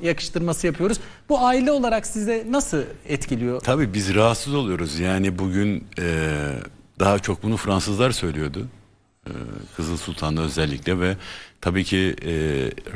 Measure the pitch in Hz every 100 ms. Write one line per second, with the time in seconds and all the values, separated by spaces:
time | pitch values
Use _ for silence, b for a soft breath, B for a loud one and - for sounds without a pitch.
0 | 170 165 - 175 170 160 175 151 190 226
1 | B B - 285 247 254 262 285 240 220
2 | 214 220 208 226 220 277 - 156 - -
3 | - 139 - 120 120 127 - 139 120 101
4 | 98 98 113 113 143 143 113 87 80 78
5 | 92 95 98 90 92 95 104 95 - -
6 | 87 80 78 76 71 64 - - _ -
7 | 98 101 101 92 107 110 104 95 104 101
8 | 127 120 87 76 73 90 127 - - _
9 | _ _ - - 60 - - - 80 85
10 | - - 78 78 80 76 76 69 - 92
11 | 90 95 B B B B 87 95 90 95
12 | 95 - 82 80 78 69 62 - -